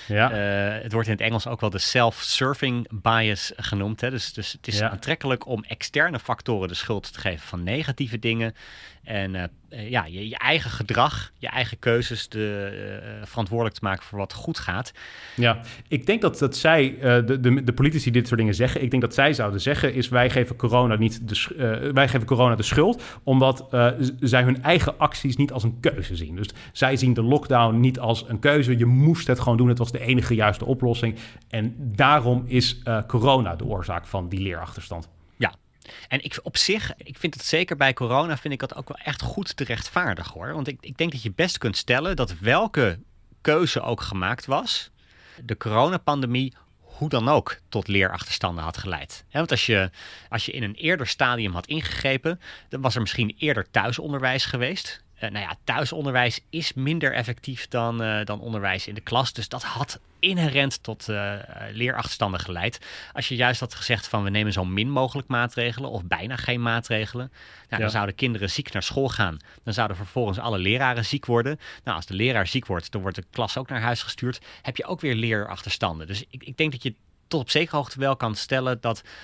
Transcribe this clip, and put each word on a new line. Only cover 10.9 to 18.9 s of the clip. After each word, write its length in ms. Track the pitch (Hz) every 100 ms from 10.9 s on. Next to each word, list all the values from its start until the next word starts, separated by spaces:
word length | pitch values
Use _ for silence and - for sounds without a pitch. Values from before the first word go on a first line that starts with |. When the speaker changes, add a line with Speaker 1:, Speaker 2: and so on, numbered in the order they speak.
| 117 131 - - -
Speaker 2:
je 100 | 131
eigen 320 | 123 120 -
keuzes 500 | 123 117 120 113 -
de, 400 | 110 107 101 98 101 101 101 110 107
eh, 60 | 107
verantwoordelijk 480 | - 101 117 113 -
te 80 |
maken 200 | 101 95
voor 140 | - 104
wat 140 | 98
goed 260 | - - 160
gaat. 320 | - 90 131 - - - - -
Speaker 1:
Ja, 240 | 120 117 - - -
ik 180 | 156 -
denk 160 | 220
dat, 180 | 202 -
dat 180 | 139 -
zij, 380 | 160 160 135 135
eh, 260 | 131 120 113
de, 140 | 131
de, 240 | 123 135
de 100 | 123
politici 300 | - 139 156
die 100 | 127
dit 140 | 120 123
soort 120 | 120
dingen 160 | 110 104
zeggen, 260 | 123 -
ik 60 |
denk 120 | 131